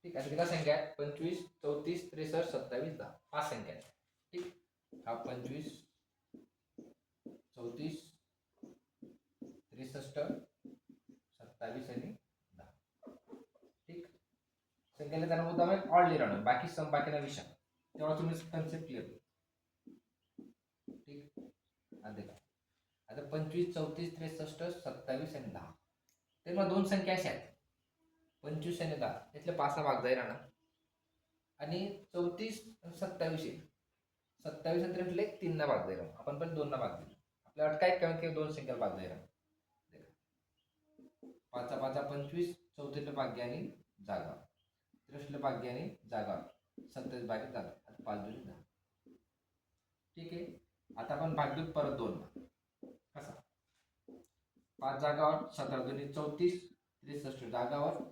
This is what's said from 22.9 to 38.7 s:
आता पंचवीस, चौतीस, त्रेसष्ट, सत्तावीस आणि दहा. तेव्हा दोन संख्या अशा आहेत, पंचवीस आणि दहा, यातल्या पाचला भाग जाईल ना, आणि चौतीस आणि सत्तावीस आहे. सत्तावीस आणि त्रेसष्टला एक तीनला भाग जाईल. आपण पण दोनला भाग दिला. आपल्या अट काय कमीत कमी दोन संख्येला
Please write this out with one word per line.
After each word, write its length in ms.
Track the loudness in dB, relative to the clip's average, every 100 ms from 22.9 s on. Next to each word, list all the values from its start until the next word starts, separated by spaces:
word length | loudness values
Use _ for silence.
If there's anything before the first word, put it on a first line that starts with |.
| _ -12
आता 200 | -10 -2
पंचवीस, 440 | -2 0 2 2
चौतीस, 420 | 2 -2 -2 -4 -4
त्रेसष्ट, 460 | -6 -4 -6 -4
सत्तावीस 720 | -6 -4 -8 -8 -2 -2 -2
आणि 100 | -6
दहा. 260 | -8 -10 -12 -16 _ _ _ _ _ _
तेव्हा 220 | 0 4 6
दोन 160 | 6
संख्या 300 | 6 4 4
अशा 160 | 2 2
आहेत, 240 | -2 -8 _ _ _ _ _ _ _ _ _
पंचवीस 380 | -6 -2 -2 0
आणि 140 | 0
दहा, 340 | 0 0 -2 -10
यातल्या 200 | -6 -4
पाचला 280 | 2 2 4
भाग 200 | 4 4
जाईल 140 | 6 4
ना, 320 | 2 -6 -12 _ _ _ _ _ _ _ _ _ _ _
आणि 460 | -2 0 -2 -4 -4
चौतीस 600 | 0 0 2 -4 -4 -10 -16
आणि 140 | -14 -4
सत्तावीस 440 | -4 0 0 0
आहे. 260 | -2 -6 -14 _ _ _ _ _ _ _
सत्तावीस 400 | -10 -2 2 2
आणि 100 | 2
त्रेसष्टला 280 | 0 0 2
एक 200 | 0 0
तीनला 240 | -2 2
भाग 220 | 4 4 2
जाईल. 120 | -4
आपण 400 | -6 -6 -6 -2
पण 160 | -2
दोनला 220 | -2 0 0
भाग 120 | -2
दिला. 240 | -4 -12 -20 _ _
आपल्या 260 | _ 2 2
अट 120 | 6
काय 180 | 6 8
कमीत 220 | 4 2
कमी 120 | 0
दोन 180 | 0 -2
संख्येला 360 | -2 -4